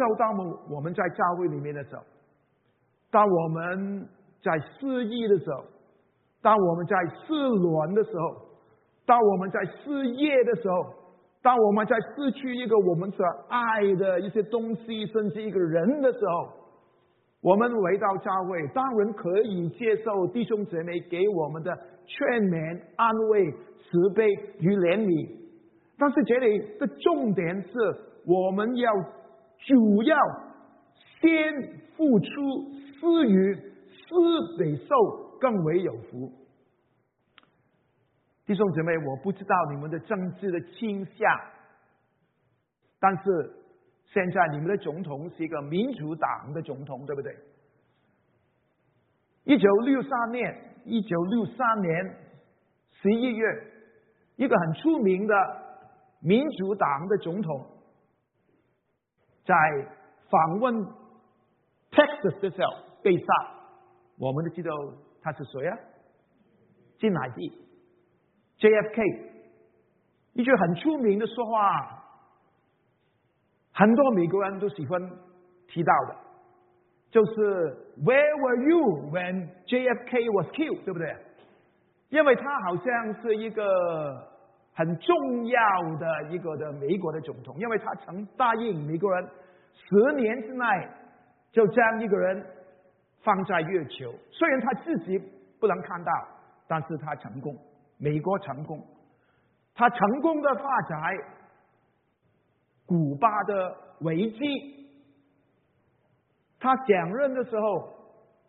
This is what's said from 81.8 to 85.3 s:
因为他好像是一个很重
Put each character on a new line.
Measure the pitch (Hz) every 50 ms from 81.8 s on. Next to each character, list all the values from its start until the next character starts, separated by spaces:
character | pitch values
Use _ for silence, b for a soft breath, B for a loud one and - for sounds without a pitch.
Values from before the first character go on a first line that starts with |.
| _ _ _ _ _ _
因 | - 302 311
为 | 285 247
他 | - 220 277 285 262
好 | 196 180 175 170
像 | - 254 240 233 226 214 208 -
是 | - 233 220
一 | 214 220 226
个 | 214 220 208 196 190 185 180 175 165 156 151 143 131 123 - - - - _ _ _ _ _ _ _
很 | - 165 165 175 -
重 | - - 349 320 277 269